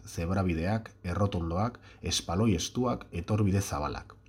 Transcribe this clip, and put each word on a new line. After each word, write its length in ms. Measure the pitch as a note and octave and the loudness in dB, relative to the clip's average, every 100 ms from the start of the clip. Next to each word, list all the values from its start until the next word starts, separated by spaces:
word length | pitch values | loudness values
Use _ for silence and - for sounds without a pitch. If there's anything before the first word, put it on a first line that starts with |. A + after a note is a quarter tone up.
zebrabideak, 880 | - - E2+ F#2+ F#2 D#2+ F2 A2 A2 - | -12 -6 -2 2 2 2 0 0 -4 -10
errotondoak, 800 | F#2 F2 G2+ F2+ E2 E2+ A2 - - - | -4 0 2 0 -2 0 -2 -4 -16 -8
espaloi 480 | D#2+ - - E2+ A#2 | -4 -2 0 2 4
estuak, 540 | E2+ - - B2 - - | 2 0 -2 -2 -2 -6
etorbide 520 | F2 E2+ G#2+ G#2 G2 | -8 0 2 4 2
zabalak. 520 | G2+ - - - - - | 0 -2 -4 -6 -12 -18